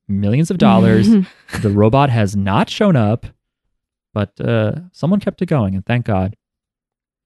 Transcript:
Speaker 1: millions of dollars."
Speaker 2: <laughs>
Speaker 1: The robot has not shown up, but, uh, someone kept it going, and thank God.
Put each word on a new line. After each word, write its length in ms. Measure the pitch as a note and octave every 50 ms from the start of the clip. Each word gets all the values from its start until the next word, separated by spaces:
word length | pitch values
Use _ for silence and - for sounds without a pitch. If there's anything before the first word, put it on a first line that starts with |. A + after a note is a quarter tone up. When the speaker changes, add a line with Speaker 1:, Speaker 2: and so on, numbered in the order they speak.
| _ -
Speaker 1:
millions 440 | G2+ G2 G2+ G2+ A2+ C#3+ E3 -
of 60 | G3 E3+
dollars." 500 | G#3 G#3 F#3+ F#3+ F#3 F#3 F#3 - G3 G#3+
Speaker 2:
<laughs> 520 | A#3 G3 F#3 - - _ _ - - -
Speaker 1:
The 80 | A2 G#2
robot 400 | G2+ G2+ G#2 A2 A#2 C3+ C#3+ C#3
has 260 | A#2 A#2 G#2 F#2+ G#2+
not 340 | G2+ G2 F#2+ G2 B2+ G3+ -
shown 260 | - - A3 G3 E3+
up, 300 | B2+ G#2+ G#2 A2+ - - - - _ _ _ _ _ _ _ _ _ _ _ _ _ _ _ -
but, 260 | G#2+ G2+ - _ -
uh, 320 | B2+ B2 A#2 A2+ G#2+ G#2+ - - F3+ F3+
someone 280 | _ - - D#3+ G3+ G#3
kept 200 | - G3+ - -
it 40 | F#3+ F3
going, 260 | E3 C3+ G#2+ F#2+ F#2+
and 100 | F#2+ -
thank 200 | - A#2+ B2 A#2
God. 300 | - G#2 F#2 F#2 G2 G#2+ _ _ _ _ _ _ _ _ _ _ _ _ _ _ _ _ _ _